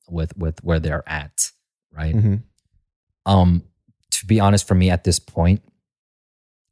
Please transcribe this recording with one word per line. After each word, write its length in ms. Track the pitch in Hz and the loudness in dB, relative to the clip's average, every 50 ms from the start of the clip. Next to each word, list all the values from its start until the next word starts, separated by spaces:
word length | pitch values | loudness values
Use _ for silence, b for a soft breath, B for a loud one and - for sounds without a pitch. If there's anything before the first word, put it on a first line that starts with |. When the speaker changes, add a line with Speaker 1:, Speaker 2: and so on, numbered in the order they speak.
| _ - | _ -10
Speaker 1:
with, 260 | 87 82 80 80 - | -8 -6 -6 -6 -6
with 240 | - 85 80 78 - - | -8 -8 -8 -8 -6 -4
where 140 | 87 85 80 | -2 -2 -2
they're 260 | 78 78 76 78 - | -2 -4 -6 -6 -8
at, 440 | - 78 76 73 73 - - - - _ _ _ _ _ _ _ _ - | -8 -10 -10 -10 -10 -6 -6 -6 -8 _ _ _ _ _ _ _ _ -12
right? 200 | 76 80 80 - | -8 -6 -2 0
Speaker 2:
Mm-hmm. 200 | 110 107 107 98 107 - _ _ _ _ _ _ _ _ _ _ _ _ _ _ _ - | 0 0 0 0 -2 -6 _ _ _ _ _ _ _ _ _ _ _ _ _ _ _ -2
Speaker 1:
Um, 380 | 98 98 95 90 87 87 87 - _ _ _ _ _ _ _ _ - | 2 2 4 4 4 2 0 -2 _ _ _ _ _ _ _ _ -8
to 140 | - - - | -8 -6 -2
be 140 | 92 110 110 | 0 2 2
honest, 280 | 101 98 101 95 - | 4 4 2 2 2
for 80 | - 95 | 2 2
me 140 | 90 90 92 | 2 4 2
at 140 | 90 87 - | 2 0 0
this 140 | 92 87 - | -2 -2 -2
point, 420 | - - - - 85 90 98 107 _ _ _ _ _ _ _ _ _ _ _ _ _ _ _ _ _ _ _ _ _ _ | -4 -8 -4 0 2 2 2 2 _ _ _ _ _ _ _ _ _ _ _ _ _ _ _ _ _ _ _ _ _ _